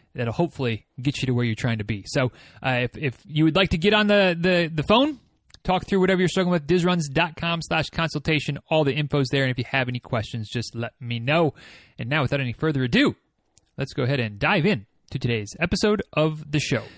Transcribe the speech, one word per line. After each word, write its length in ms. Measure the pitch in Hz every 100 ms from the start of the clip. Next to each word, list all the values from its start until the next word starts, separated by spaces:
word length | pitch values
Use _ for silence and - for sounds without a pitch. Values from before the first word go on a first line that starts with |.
| _ -
That'll 160 | 117
hopefully 540 | 110 170 - 127 110 - -
get 180 | 127 -
you 60 | 131
to 80 |
where 100 | 120
you're 120 | 120 110
trying 220 | 123 113
to 60 |
be. 200 | 104 104 95
So, 240 | 143 127 - - -
uh, 180 | - 127
if, 140 | 123 -
if 220 | 147 - -
you 160 | 151
would 140 | 160 156
like 140 | 196
to 60 | 180
get 160 | 190
on 120 | 214 208
the, 300 | 208 190 170
the, 320 | 175 180 165
the 120 | 160
phone, 340 | 139 220 285 285 _ _ _ -
talk 220 | - - -
through 120 | 196
whatever 220 | 185 185
you're 80 | 180
struggling 240 | - 175
with, 160 | 175 143
dizruns 440 | 180 175 180 147
dot 220 | 135 170
com 260 | - 170 170
slash 300 | - 160 -
consultation. 680 | - 165 156 143 156 - 143 -
All 140 | 160
the 100 | 143
info's 320 | 131 147 147 131
there. 100 | 139
And 80 | 131
if 80 | 123
you 60 | 117
have 220 | 139 123
any 100 | 123
questions, 500 | - 120 107 120 107
just 280 | 123 113 117
let 160 | 117 -
me 180 | 120 117
know. 360 | 117 160 160 - - - - -
And 100 | 117
now, 140 | 151
without 180 | 131 143
any 120 | 127
further 320 | 110 160 143
ado, 320 | 127 202 285 - _ _ _ _ _ -
let's 160 | 139
go 120 | -
ahead 160 | 127 139
and 180 | 113 104
dive 280 | 143 196 165
in 200 | 156 98 _ _
to 80 | 135
today's 380 | 123 117 104 -
episode 420 | 175 202 214 208 -
of 360 | - 156 156 151
the 120 | 147
show. 240 | - 120 104